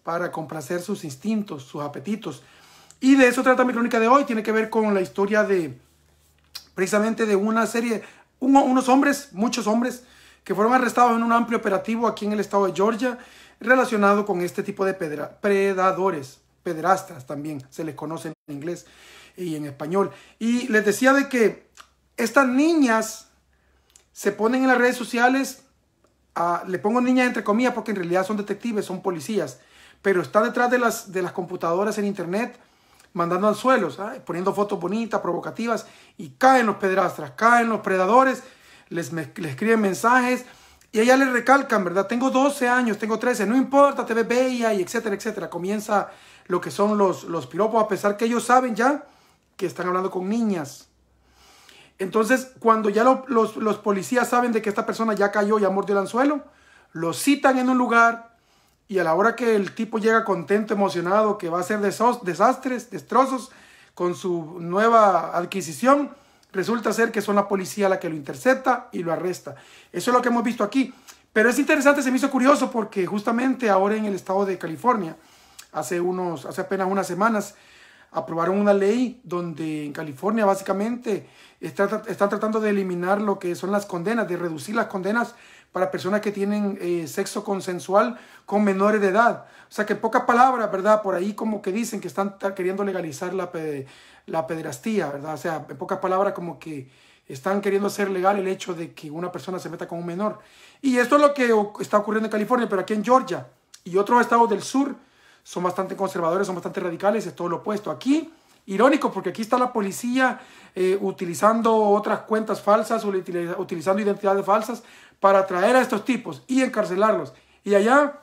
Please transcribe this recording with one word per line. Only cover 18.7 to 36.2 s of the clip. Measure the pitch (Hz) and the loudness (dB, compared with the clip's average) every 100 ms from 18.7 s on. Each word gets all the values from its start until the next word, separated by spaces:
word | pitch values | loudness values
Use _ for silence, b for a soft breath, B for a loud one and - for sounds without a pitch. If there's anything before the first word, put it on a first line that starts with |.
| 170 - B B B B - | -10 -12 B B B B -10
y | 180 156 | -8 -6
en | 147 | -8
español. | 131 151 190 190 B B B | -8 -2 0 0 B B B
Y | 226 240 247 | 0 0 2
les | 214 | 2
decía | 208 202 262 | 2 4 4
de | 277 277 | 4 2
que | 254 208 - _ - - _ _ - | 2 2 0 _ -20 -20 _ _ -4
estas | 226 277 262 | 0 2 4
niñas | 254 311 330 254 220 220 - - _ _ b b b b b b | 4 2 4 4 2 -2 -8 -18 _ _ b b b b b b
se | - 202 | -6 -4
ponen | 202 220 262 | 0 0 2
en | 262 | 4
las | 247 | 4
redes | 247 247 | 2 0
sociales, | 233 240 247 269 269 - _ _ _ _ _ _ _ 170 | -4 2 2 2 -2 -8 _ _ _ _ _ _ _ -4
ah, | 170 170 190 | -2 -2 -4
le | 185 | -4
pongo | 208 247 | 0 0
niñas | 247 254 247 | 2 2 2
entre | 233 - | 0 0
comillas | 214 247 | 0 0
porque | 233 214 | -2 -4
en | 196 | -4
realidad | 170 180 190 | 0 0 0
son | 214 | -4
detectives, | 202 196 240 208 | -6 -6 -4 -4
son | 185 185 | -4 -6
policías, | 196 170 139 208 147 - b b b b | -6 -6 -4 -4 -4 -8 b b b b
pero | 202 180 | 0 0
están | 143 208 | 2 2
detrás | 226 240 240 | 2 2 2
de | 247 | 2
las, | 240 226 - | 0 -2 -8
de | 185 | -6
las | 175 | -6
computadoras | - 165 180 170 175 214 208 | -6 -8 -4 -2 0 -2 -2
en | 202 | -4
internet, | 196 165 196 247 - b b b b b | -4 -4 -4 -4 -10 b b b b b
mandando | 180 170 180 214 | -4 0 2 0
anzuelos, | 202 254 254 170 131 | 2 2 2 0 -6
¿ah? | 208 254 - | -10 -10 -8
Poniendo | 170 190 | -4 -2
fotos | 196 202 190 | 0 -2 -2
bonitas, | 175 220 220 202 | -4 -4 -4 -4
provocativas, | 175 170 190 - 233 220 - B B | -4 -4 -6 -6 -4 -4 -6 B B
y | B | B